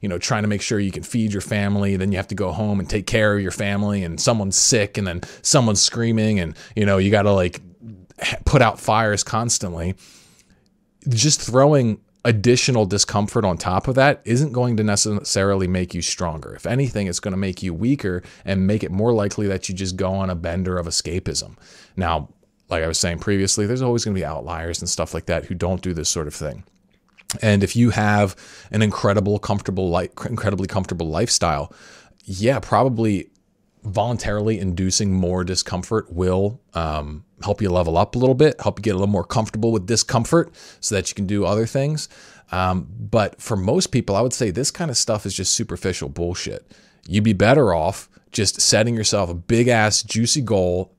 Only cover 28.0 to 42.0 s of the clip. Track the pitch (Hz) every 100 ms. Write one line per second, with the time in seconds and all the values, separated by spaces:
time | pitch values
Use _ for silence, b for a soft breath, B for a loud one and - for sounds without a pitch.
28 | 104 104 98 - B B B 107 107 -
29 | 104 101 98 104 - 104 - 95 92 85
30 | 90 - - 117 107 98 98 98 92 87
31 | 82 80 117 - 85 73 73 B B B
32 | B _ - 92 113 131 - 107 131 113
33 | 110 95 - _ _ _ _ _ 107 101
34 | 113 117 110 104 107 107 95 87 92 -
35 | 101 92 87 92 87 90 - 90 90 110
36 | - 85 92 92 101 123 _ 85 80 76
37 | 73 78 - - 101 101 101 90 82 85
38 | 101 120 127 135 151 - 104 101 107 92
39 | 98 101 - 123 107 110 117 110 92 117
40 | - 120 117 170 165 B B B - 98
41 | - - 95 104 90 104 113 135 143 156